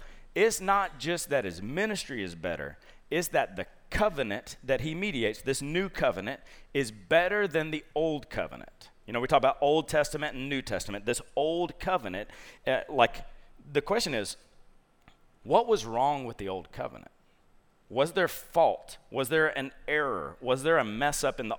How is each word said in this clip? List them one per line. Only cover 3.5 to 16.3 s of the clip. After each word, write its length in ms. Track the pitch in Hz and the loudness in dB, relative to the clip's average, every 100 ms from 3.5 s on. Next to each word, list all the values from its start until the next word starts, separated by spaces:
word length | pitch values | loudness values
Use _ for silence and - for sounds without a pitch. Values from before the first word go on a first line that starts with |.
| - | -4
the 100 | - - - | -10 -12 -4
covenant 640 | - 214 156 117 104 - - | 0 2 2 -2 -4 -8 -10
that 160 | 131 131 | -2 -2
he 140 | 147 | 0
mediates, 480 | 160 208 147 107 110 | -4 -2 0 0 0
this 180 | - 135 | -2 -2
new 300 | 143 165 190 | -2 -2 -2
covenant, 500 | - 139 92 101 135 - - - | 2 2 2 -4 -8 -12 -20 -4
is 180 | 139 123 | -2 -2
better 560 | 110 92 160 180 208 202 | -4 4 4 6 2 2
than 240 | 156 156 | 0 0
the 140 | 156 - | -4 -4
old 360 | 151 160 151 - | -2 0 -2 -4
covenant. 580 | - 82 65 - - - - - | -6 -6 -8 -16 -20 -20 -20 -6
You 80 | |
know, 60 | 117 | -2
we 60 | 131 | 4
talk 120 | 139 | 6
about 180 | 127 - | 6 4
Old 260 | 143 156 156 | 4 4 2
Testament 480 | 156 147 151 151 131 | 2 2 -2 -6 -6
and 140 | 135 | -4
New 100 | 139 | -4
Testament. 460 | 127 101 - 104 104 | -2 -4 -4 -4 -2
This 160 | 120 - | -2 -2
old 460 | - 151 170 175 - | 0 0 0 -2 -4
covenant, 480 | 196 185 110 92 - - - - - | -2 0 -2 -6 -8 -14 -20 -6 0
uh, 140 | 131 - | 0 0
like, 340 | 143 117 - - - - - - | 6 6 4 -12 -16 -20 -20 -4
the 80 | 143 | -2
question 320 | - 214 202 | 0 0 0
is, 240 | 123 98 - - - - - _ _ - _ _ _ | -2 -4 -8 -18 -20 -20 -20 _ _ -20 _ _ _
what 220 | 107 175 240 | 2 2 4
was 200 | 208 117 | 2 0
wrong 400 | 117 139 147 | 0 0 0
with 100 | 123 | -6